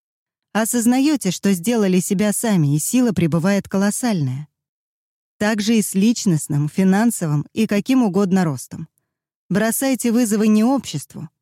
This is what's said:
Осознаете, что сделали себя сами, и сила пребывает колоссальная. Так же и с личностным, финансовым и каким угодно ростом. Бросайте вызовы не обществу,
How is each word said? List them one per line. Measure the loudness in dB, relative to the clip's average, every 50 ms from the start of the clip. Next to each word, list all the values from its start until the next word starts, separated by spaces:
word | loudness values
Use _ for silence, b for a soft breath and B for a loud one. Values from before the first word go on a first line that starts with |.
| _ _ _ _ _ _ _ _ _ _ -2
Осознаете, | -2 -2 0 0 0 2 2 2 2 2 2 2 0 0 -2
что | -4 -2 0 0 0
сделали | 0 0 -2 0 2 2 2 2 2
себя | 0 0 0 0 0 0 -2
сами, | -2 0 0 2 2 2 2 2
и | 0
сила | -2 0 0 0 2 2 0
пребывает | 0 0 0 0 0 0 0 0 -2 -2 -4
колоссальная. | -2 -2 0 0 -2 -2 -2 -2 -2 -2 -2 -4 -4 -6 -10 -12 _ _ _ _ _ _ _ _ _ _ _ _ _ _ _ _ _ -4
Так | -2 -2 -2 -2
же | 0 0 2
и | 2 0
с | 0 0
личностным, | 0 2 2 2 0 0 0 0 0 0 -2 -2 -2 -2 -2
финансовым | 0 0 2 2 4 2 2 0 0 -2 -4 -2 -2 -2 -4 -4 -4
и | -2 -2
каким | 0 0 -2 0 0 2 2 2
угодно | 2 0 0 0 2 2 2 0
ростом. | 0 -2 -6 -8 -12 -14 -16 -16 -16 _ _ _ _ _ _ _ _ _ _ _ -4
Бросайте | -2 0 0 0 -2 -2 -2 -2 -2 0 0 0 0
вызовы | 0 0 0 0 0 2 4
не | 4 4 4
обществу, | 2 0 0 -4 -6 -8 -10 -10 -10 -14 -14 -14 -16 _ _